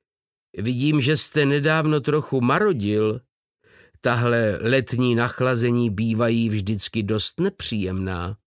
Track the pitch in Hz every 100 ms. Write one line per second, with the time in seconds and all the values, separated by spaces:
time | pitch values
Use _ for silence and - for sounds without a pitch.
0 | _ _ _ _ _ - 110 123 143 151
1 | 127 151 - 151 139 147 147 160 156 151
2 | 151 151 - 131 120 156 214 151 101 107
3 | 107 120 _ _ _ _ _ - - _
4 | 123 120 120 117 110 92 113 135 117 120
5 | 127 117 120 - 127 123 120 120 120 98
6 | 113 110 117 117 117 107 98 107 - 113
7 | 101 110 - - 190 - - 110 92 92
8 | 95 90 87 107